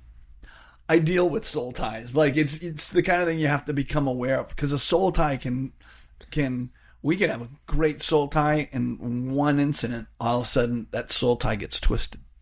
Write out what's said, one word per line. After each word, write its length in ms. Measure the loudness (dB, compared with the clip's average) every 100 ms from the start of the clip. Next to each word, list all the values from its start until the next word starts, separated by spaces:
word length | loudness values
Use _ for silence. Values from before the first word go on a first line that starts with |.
| -20 -20 -20 -20 -20 -20 -20 -18 2
"I 100 | 4
deal 300 | 4 2 2
with 160 | 0
soul 280 | -4 -6 -6
ties." 440 | -6 -6 -6 -2 2
Like, 220 | 4 4
it's, 180 | 0 -2
it's 320 | -8 -8 -2
the 140 | 0
kind 180 | 2 2
of 80 | 2
thing 100 | 0
you 100 | 0
have 180 | 0 -2
to 80 |
become 320 | -4 -2 0 0
aware 340 | -2 -2 -2
of, 160 | -2 -4
'cause 160 | -2
a 60 | -2
soul 340 | 0 2 2
tie 240 | 2 2 0
can, 380 | -2 -4 -6 -10 -20 -20 -20 -20 -6
can, 400 | -2 -2 -2 -6 -12 -20 -6
we 140 | -2 2
can 120 | 2
have 140 | 0
a 80 | -8 -16 -2
great 340 | 2 2 0
soul 280 | 0 2 2
tie, 420 | 2 2 2 0
and 580 | -4 -4 -4 -6 -4 -2
one 300 | 0 2 2
incident, 480 | 2 0 -4 -6 -10 _
all 200 | -2 0
of 60 |
a 40 | 0
sudden, 380 | 0 0 -2 -4
that 180 | -6 -4
soul 260 | -2 0 2
tie 200 | 0 -2
gets 220 | -4 0
twisted, 420 | 2 2 0 -8 -20 _